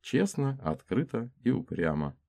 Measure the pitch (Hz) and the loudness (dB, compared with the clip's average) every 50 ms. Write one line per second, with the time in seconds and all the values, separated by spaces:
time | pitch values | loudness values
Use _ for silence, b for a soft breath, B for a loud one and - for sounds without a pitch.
0 | - - - 139 190 196 - - 139 139 135 135 - 156 165 - - - 92 117 | -10 -2 2 2 2 2 2 0 -2 -2 -2 -2 -2 -4 -4 -4 -4 -2 0 0
1 | 139 - - 113 117 120 - _ - 120 127 - - - - - 85 80 76 73 | 0 0 -2 -6 -6 -6 -10 _ 0 0 2 0 0 -4 -4 0 0 0 2 0
2 | 76 71 67 _ _ | -2 -4 -4 _ _